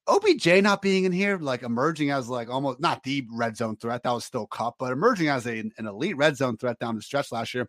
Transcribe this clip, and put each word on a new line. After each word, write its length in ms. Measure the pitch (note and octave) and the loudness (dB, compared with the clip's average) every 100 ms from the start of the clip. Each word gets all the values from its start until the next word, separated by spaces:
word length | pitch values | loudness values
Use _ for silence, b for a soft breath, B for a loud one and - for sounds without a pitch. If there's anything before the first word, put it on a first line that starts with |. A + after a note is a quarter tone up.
| - | 2
O 140 | G4 | 4
B 160 | G#4 D#4 | 4 4
J 240 | E3+ F#3 | 6 6
not 200 | G3+ G3 | 6 2
being 220 | G3 F#3+ | 2 2
in 80 | F#3 | 2
here, 260 | F3+ G3+ F#3+ | 2 0 0
like, 260 | C#3+ B2 | -2 -4
emerging 480 | B2 A#2 D3+ D#3 C#3+ | -2 0 0 2 0
as, 180 | C#3 A#2 | 0 -2
like, 200 | B2+ A#2 | -6 -4
almost, 300 | C3 C#3 B2+ | -4 -4 0
not 240 | D#3+ B2+ | 0 0
the 240 | C3 C#3 A#2 | -4 -6 -4
red 280 | A#2 A#2 G#2+ | -2 -2 -2
zone 180 | A2+ G#2 | -4 -4
threat, 280 | A#2 A#2+ | -6 -4
that 80 | B2+ | -2
was 120 | A#2+ | -4
still 240 | - B2+ G#2+ | -4 -8 -8
Kupp, 280 | - A#2 - | -6 -6 -4
but 140 | B2+ | -4
emerging 340 | B2+ A3 G#3 D#3 | 0 2 2 2
as 180 | C3+ A#2 | 0 -2
a, 140 | A2+ | -6
an 280 | A2 - A2 | -8 -8 -10
elite 280 | G2+ F3 C3 | -6 -6 2
red 220 | D3+ C3 | 2 2
zone 180 | C3 A2 | -2 -2
threat 240 | B2 A#2 | -4 -4
down 160 | A#2+ A2 | -6 -6
the 60 | |
stretch 320 | - C#3 C#3 | -4 -4 -4
last 200 | A#2 A#2 | -6 -6
year. 140 | B2+ | -6